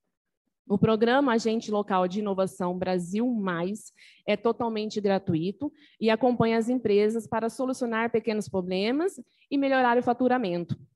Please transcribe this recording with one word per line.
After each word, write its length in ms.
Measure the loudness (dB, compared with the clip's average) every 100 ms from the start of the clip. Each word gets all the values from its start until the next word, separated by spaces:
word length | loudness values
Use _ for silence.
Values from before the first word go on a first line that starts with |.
| _ _ _ _ _ _ -4
O 80 | 2
programa 540 | 2 4 4 4 4
Agente 360 | 2 0 -2 -2
Local 380 | -4 0 0 0
de 140 | -2
Inovação 580 | -2 0 -2 -2 -4 -2
Brasil 480 | -2 -2 -2 -2 -2
Mais 580 | -2 -2 -2 -4 -6 -14 -20 -20 -10
é 120 | -4 0
totalmente 640 | 0 0 -2 -4 -4 -2
gratuito 720 | 0 0 0 -2 -2 -4 -8 -10 -20 -4
e 80 | 0
acompanha 480 | 2 2 2 2 2
as 120 | 0
empresas 580 | 0 2 4 4 0 -4
para 240 | -4 -2
solucionar 640 | -2 -4 -4 -2 -2 0
pequenos 360 | -2 -2 -4 -4
problemas 680 | -4 -2 -2 0 0 -2 -6 -18 _ -4
e 80 | -2
melhorar 400 | 2 2 4 2
o 40 |
faturamento, 760 | 2 2 2 2 0 -2 -4 -8 -12